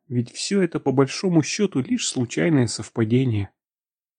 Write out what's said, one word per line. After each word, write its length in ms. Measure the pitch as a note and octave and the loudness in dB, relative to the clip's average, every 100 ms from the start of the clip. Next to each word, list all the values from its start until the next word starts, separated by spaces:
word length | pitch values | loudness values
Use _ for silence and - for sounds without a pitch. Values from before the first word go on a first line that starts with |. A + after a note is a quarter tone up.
| - | -6
ведь 240 | B2 A#2 | -4 -4
все 280 | - - G3+ | -6 -4 0
это 200 | F3 D3+ | 0 -2
по 100 | C#3 | 0
большому 520 | C3 C3+ - G3 E3 | 2 0 0 0 2
счету 380 | C#3 - G3 C#3 | 2 0 -2 0
лишь 280 | B2 B2 - | -2 -2 -2
случайное 580 | C3+ A#2+ - E3+ D3 A#2 | -2 -2 0 2 2 2
совпадение, 840 | - G#2+ - A2 B2 C3 G#2+ G2 _ _ _ _ _ _ | -2 -6 -2 2 2 2 0 -4 _ _ _ _ _ _